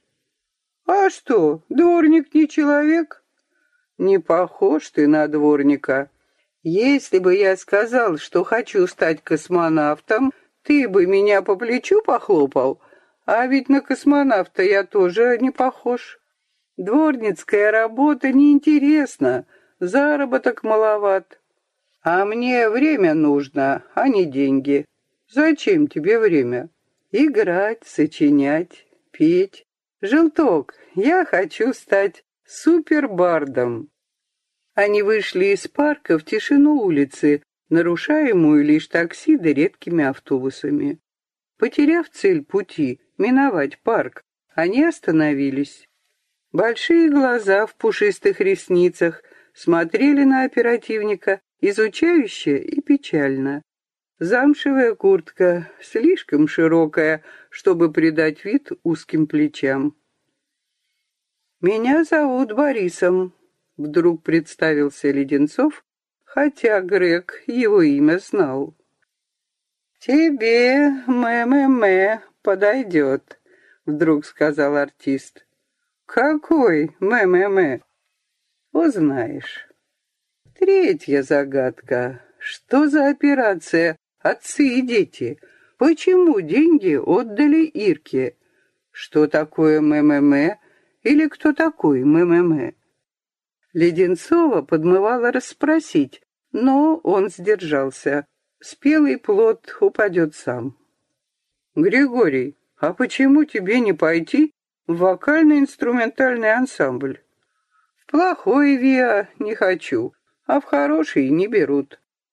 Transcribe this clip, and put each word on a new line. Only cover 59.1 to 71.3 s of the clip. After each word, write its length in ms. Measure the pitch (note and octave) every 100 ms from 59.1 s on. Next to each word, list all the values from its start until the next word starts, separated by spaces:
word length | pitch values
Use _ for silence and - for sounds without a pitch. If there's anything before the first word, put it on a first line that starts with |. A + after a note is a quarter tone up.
| D#3+ D3+
плечам. 720 | D3 D3+ - C3+ C3+ D3 - _ _ _ _ _ _ _ _ _ _ _ _ _ _ _ _
«Меня 420 | F3 A3 A#3+ D4+
зовут 480 | D#4+ D#4+ C#4+ B3+ B3+
Борисом», 800 | G#3+ D4 A#3+ F3+ - F3+ F#3 F#3 - _ _ _ -
вдруг 460 | D3+ D#3 E3+ E3
представился 880 | - E3 D#3 - D#3+ D3 C#3+ - C#3+
Леденцов, 720 | C#3 C#3 C#3+ D3 - D4+ - _ _ _ _ _
хотя 560 | - D4 - A3+ G#3
Грег 600 | F3+ G3 F3+ E3+ - - -
его 340 | A#3+ A3+ G3+
имя 360 | D#3 C#3+ D3+ F3
знал. 580 | - - D3 C3+ C#3+ - _ _ _ _ _ _ _ _ _ _ _ _
«Тебе 920 | - C#4+ E4 C#4 A3+ A#3 B3 C4+ D4 C4+ B3
М 180 | B3
М 580 | A#3